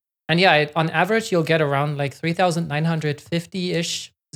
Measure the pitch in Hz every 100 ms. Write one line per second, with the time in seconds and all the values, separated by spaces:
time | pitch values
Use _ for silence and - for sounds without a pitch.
0 | _ _ - 165 185 151 147 165 160 160
1 | 175 226 220 175 151 160 147 139 147 143
2 | 139 - 165 170 185 165 165 147 160 165
3 | 151 147 - 170 170 190 180 170 170 -
4 | - _ _